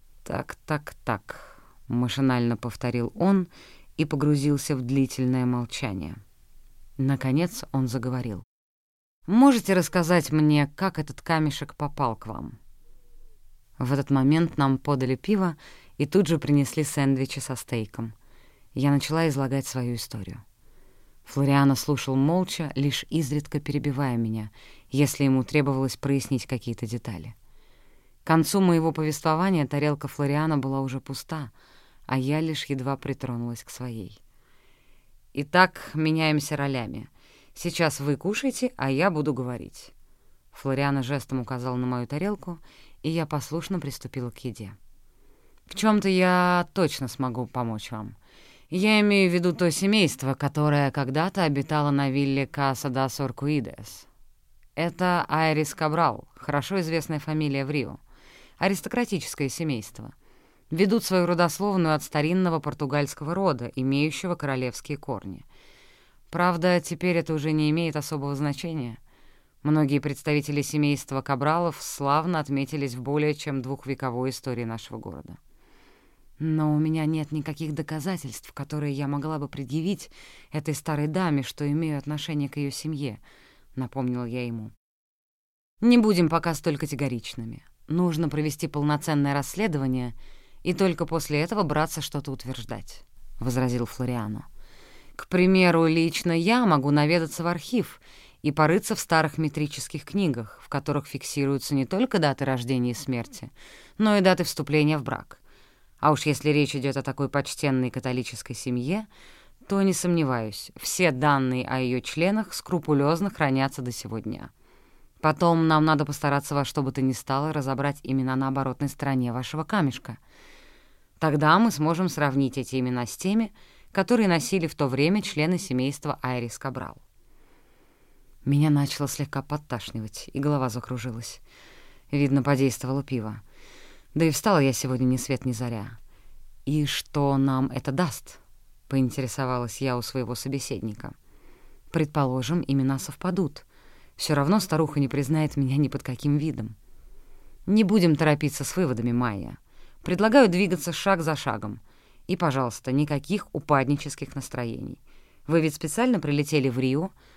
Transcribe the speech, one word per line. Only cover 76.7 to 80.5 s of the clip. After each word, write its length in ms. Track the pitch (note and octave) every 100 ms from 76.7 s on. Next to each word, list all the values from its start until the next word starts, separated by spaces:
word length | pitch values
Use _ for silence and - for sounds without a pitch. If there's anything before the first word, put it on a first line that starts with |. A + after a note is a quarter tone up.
у 40 | D3+
меня 260 | D#3 D#3+
нет 280 | D#3 D#3+ D3+
никаких 420 | D#3 D3+ D3 D#3
доказательств, 800 | D3+ D3 D#3 D#3+ F#3 C3 - -
которые 400 | - C#3+ D3+ D3
я 120 | C#3 C#3+
могла 300 | C#3+ D3+ D#3
бы 100 | C#3+
предъявить 640 | C#3+ B2+ D#3 F3 F#3+ - - - - -